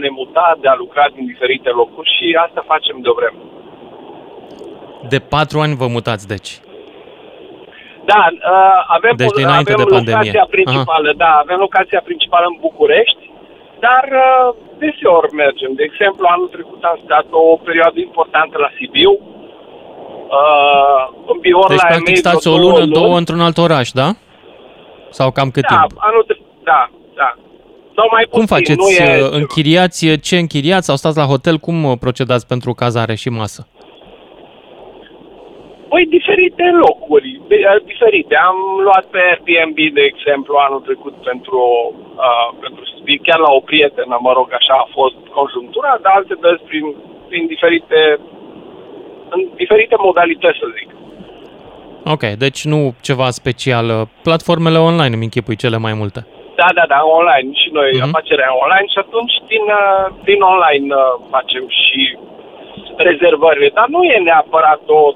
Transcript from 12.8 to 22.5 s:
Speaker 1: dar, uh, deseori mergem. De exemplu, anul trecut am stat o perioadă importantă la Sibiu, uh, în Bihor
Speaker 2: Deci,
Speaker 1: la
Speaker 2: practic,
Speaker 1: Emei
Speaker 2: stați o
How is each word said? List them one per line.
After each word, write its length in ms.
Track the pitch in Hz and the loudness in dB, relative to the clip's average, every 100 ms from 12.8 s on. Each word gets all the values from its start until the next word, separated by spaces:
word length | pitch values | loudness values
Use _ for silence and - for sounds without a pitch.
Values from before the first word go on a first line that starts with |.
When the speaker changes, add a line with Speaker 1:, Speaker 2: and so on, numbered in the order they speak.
| 147 156 226 - - - - - - - 233 | 2 2 2 -2 -8 -20 -20 -20 -20 -4 0
Speaker 1:
dar, 180 | 254 269 | 2 2
uh, 440 | 269 262 262 254 233 - - | 2 4 4 2 -2 -12 -8
deseori 560 | 302 294 - 170 151 | -8 -2 2 2 2
mergem. 380 | 151 143 - 131 135 | 0 -2 -2 -6 -4
De 40 | 147 | -6
exemplu, 360 | - 202 190 175 | -2 -2 0 0
anul 180 | 175 180 | 0 -2
trecut 360 | 170 170 - | -10 -18 -8
am 160 | 175 165 | -6 -6
stat 220 | 170 151 147 | -2 -2 0
o 140 | 160 165 160 175 | 2 2 2 0
perioadă 320 | 165 165 165 | 0 0 0
importantă 580 | 180 165 160 160 156 156 | -6 -4 -2 -2 -2 -2
la 120 | 147 - | -6 -6
Sibiu, 340 | - - 185 | -8 0 2
uh, 1900 | 202 - - - - - - - - - - - 139 147 147 143 143 139 139 131 - - | 2 -2 -20 -20 -20 -20 -20 -20 -20 -20 -18 -4 0 2 2 2 4 4 2 -2 -8 -6
în 60 | 170 | -4
Bihor 280 | 180 180 190 | 2 4 4
Speaker 2:
Deci, 100 | - | 4
Speaker 1:
la 80 | 175 | 2
Speaker 2:
practic, 220 | 170 170 | 2 0
Speaker 1:
Emei 80 | 185 175 | 0 0
Speaker 2:
stați 220 | 170 | 0
o 40 | 170 | 2